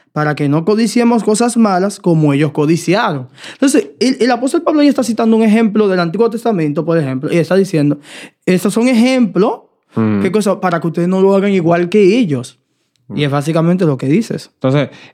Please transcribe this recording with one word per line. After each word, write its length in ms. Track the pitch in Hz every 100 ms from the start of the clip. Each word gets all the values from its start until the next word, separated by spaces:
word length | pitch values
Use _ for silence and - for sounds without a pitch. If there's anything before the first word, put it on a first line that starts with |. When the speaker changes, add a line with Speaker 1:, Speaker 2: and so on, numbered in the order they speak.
| _
Speaker 1:
para 240 | 151 151 147
que 140 | 147
no 160 | 151 170
codiciemos 580 | 214 226 233 233 233
cosas 340 | 202 214 240 233
malas 420 | 220 180 196 -
como 340 | 180 160 151
ellos 180 | 139 151
codiciaron. 760 | 156 147 165 - 190 233 143 127 - -
Entonces, 360 | - 277 277 - -
el, 180 | 240 -
el 120 | 240
apóstol 320 | 233 262 339
Pablo 180 | 339 311
ya 60 | 294
está 140 | 269
citando 320 | 240 220 226 220
un 60 |
ejemplo 440 | 220 220 226 214 208
del 120 | 185
Antiguo 300 | 170 190 233
Testamento, 540 | 226 233 196 151 147 156
por 120 | 165
ejemplo, 340 | 135 131 147
y 60 | 170
está 180 | - 185
diciendo, 440 | 190 156 143 147 - - - _ -
estos 280 | 185 208
son 140 | 220 247
ejemplos, 720 | 240 247 262 220 175 220 466 _ _ _ -
Speaker 2:
Mm. 260 | 110 104
Speaker 1:
¿qué 100 | 185
cosa? 280 | 208 202 185
Para 180 | 185 170
que 80 | 165
ustedes 200 | 165 175
no 140 | 190
lo 120 | 190 196
hagan 160 | 202
igual 360 | 190 165 170 175
que 280 | 214 185 240
ellos. 400 | 202 131 123 - _ _ _ _ - 139
Y 80 |
es 60 | 147
Speaker 2:
Mm. 40 |
Speaker 1:
básicamente 520 | 143 139 160 165 180 170
lo 120 | 131
que 100 | 135
dices. 440 | 160 - - - _
Speaker 2:
Entonces, 340 | 131 135 - - -